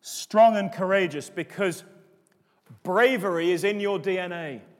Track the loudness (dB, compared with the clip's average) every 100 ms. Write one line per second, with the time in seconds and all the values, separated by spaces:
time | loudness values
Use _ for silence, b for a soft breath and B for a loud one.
0 | -14 -14 0 6 6 6 -4 -4 0 2
1 | 0 -4 -10 -10 -10 -4 -4 -4 -14 -20
2 | _ _ _ _ _ _ _ -14 -2 2
3 | 4 2 -2 0 0 0 -2 -2 -2 -4
4 | -4 -4 -6 -8 -10 -12 -16